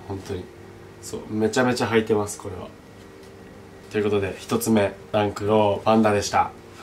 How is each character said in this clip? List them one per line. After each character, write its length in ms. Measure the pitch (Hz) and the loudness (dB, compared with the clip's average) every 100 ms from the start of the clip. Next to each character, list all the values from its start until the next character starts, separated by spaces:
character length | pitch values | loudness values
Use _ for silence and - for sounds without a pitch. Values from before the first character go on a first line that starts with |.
| - | -12
本 100 | 98 - | -10 -8
当 60 | |
に。 100 | 95 90 - - - - - | -10 -10 -18 -20 -20 -20 -20
そ 160 | - 110 | -14 -12
う、 20 | - | -6
め 220 | 107 110 | -2 0
ち 100 | 131 | 2
ゃ 40 | |
め 100 | 127 | 0
ち 100 | 120 | 0
ゃ 20 | 113 | 2
履 120 | 113 | 2
い 60 | 110 | 2
て 80 | |
ま 120 | 107 101 | 0 0
す、 120 | - | -8
こ 100 | 101 | -12
れ 80 | 92 | -12
は。 120 | - - - - - - - - - - - - - | -14 -18 -20 -20 -20 -20 -20 -20 -20 -20 -20 -20 -6
と 60 | 110 | -2
い 20 | |
う 40 | |
こ 40 | 104 | 2
と 140 | 101 | 0
で、 120 | 95 90 | -2 -6
一 180 | - 117 | -2 0
つ 140 | - | 2
目、 240 | 110 98 - - | 2 2 -4 -4
ダ 100 | 107 | 0
ン 100 | 101 | 0
ク 140 | - 104 | -2 2
ロ 340 | 107 104 95 | 4 4 2
ー 20 | |
パ 120 | 110 113 | 2 4
ン 60 | |
ダ 120 | 110 | 4
で 80 | 104 | 2
し 80 | 98 | 0
た。 200 | - - - - - | 0 -2 -4 -20 -18